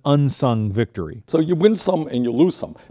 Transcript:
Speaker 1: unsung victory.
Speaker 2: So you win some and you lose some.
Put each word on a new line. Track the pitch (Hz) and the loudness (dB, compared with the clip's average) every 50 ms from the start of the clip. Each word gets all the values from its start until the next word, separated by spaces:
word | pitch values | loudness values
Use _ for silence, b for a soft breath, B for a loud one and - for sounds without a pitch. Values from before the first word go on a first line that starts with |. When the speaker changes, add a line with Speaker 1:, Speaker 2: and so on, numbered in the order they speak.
| _ | _
Speaker 1:
unsung | 143 143 147 143 139 - - - 131 117 110 107 107 95 | 0 2 2 2 0 0 0 0 0 0 0 -2 -2 -2
victory. | 113 117 - _ - 87 78 139 117 - _ | -2 -4 -4 _ -8 -8 -8 -10 -14 -14 _
Speaker 2:
So | - 160 | 0 0
you | 160 156 180 | 0 0 0
win | 160 170 214 226 | 2 4 2 2
some | 180 - - 185 170 156 139 | 2 -2 -2 -2 -2 -2 -2
and | 135 123 123 | -2 -2 -2
you | 120 117 | 0 2
lose | 120 156 185 160 | 4 2 2 2
some. | - - 78 76 B B B | -4 -10 -12 -12 B B B